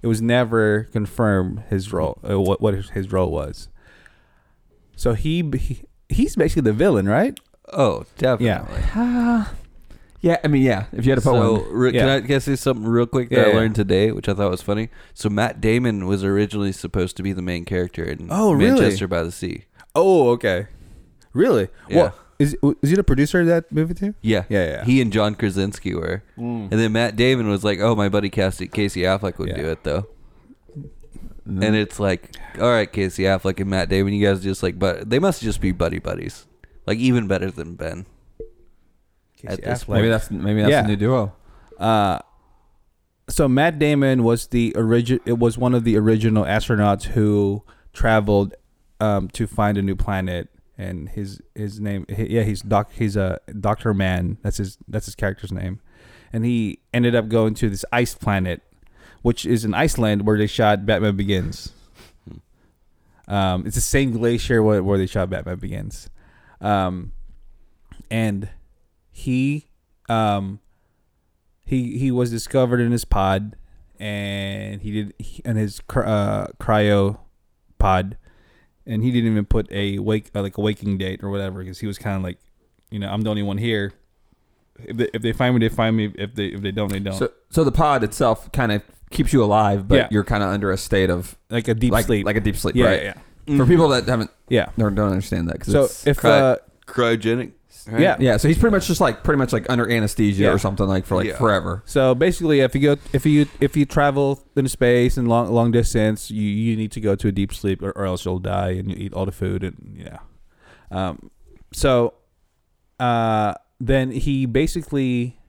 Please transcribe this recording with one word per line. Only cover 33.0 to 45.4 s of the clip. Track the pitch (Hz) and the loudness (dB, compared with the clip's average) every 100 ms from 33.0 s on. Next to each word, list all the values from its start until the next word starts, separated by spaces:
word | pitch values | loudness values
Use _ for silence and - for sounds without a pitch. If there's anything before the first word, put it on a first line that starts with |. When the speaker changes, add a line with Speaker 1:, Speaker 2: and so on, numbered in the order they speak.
| 95 - | -4 0
Speaker 2:
Affleck | 95 95 95 95 | 0 0 -2 -4
and | 98 | -2
Matt | 95 87 | -2 0
Damon, | 95 98 | 0 2
you | 101 104 | 2 2
guys | 95 | 2
just | 95 95 | -2 -4
like, | 92 90 | -4 -2
but | 95 85 110 | -2 -2 -2
they | 123 | 0
must | 190 - | 2 0
just | 113 101 | -4 -2
be | 98 | -2
buddy | 87 85 85 | 0 -2 -2
buddies, | - 85 82 - _ _ _ - - | -8 -8 -10 -14 _ _ _ -14 -6
like | 107 | 0
even | 127 120 101 | 2 2 2
better | 95 95 | -2 -2
than | 82 80 | -8 -12
Ben." | 85 80 87 92 _ _ _ - _ _ _ _ _ _ _ _ _ | -10 -10 -10 -16 _ _ _ -18 _ _ _ _ _ _ _ _ _
Speaker 1:
Casey | - | -12
Speaker 2:
At | 95 | -10
this | - 123 | -6 -6
Speaker 1:
Affleck. | - | -2
Speaker 3:
Maybe | 104 113 | 0 2
that's, | 113 - | 0 -2
maybe | 98 95 107 | -6 -2 2
that's | 107 | 4
Speaker 1:
Yeah. | 147 | 4
Speaker 3:
a | 107 | 2
new | 101 | 0
duo. | 107 131 101 - _ - _ - | 0 0 -2 -8 _ -20 _ -6
Speaker 1:
Uh, | 107 110 101 90 - _ _ _ _ _ _ _ _ _ - | 0 2 2 -2 -8 _ _ _ _ _ _ _ _ _ -8
so | - 143 | 0 2
Matt | 127 160 156 | 4 2 2
Damon | 147 147 135 127 | 2 4 2 4
was | 117 117 - | 4 2 0
the | 123 117 - | 0 0 0
origi-, | 113 117 117 131 | 2 2 2 -2
it | - | 0
was | 120 | 2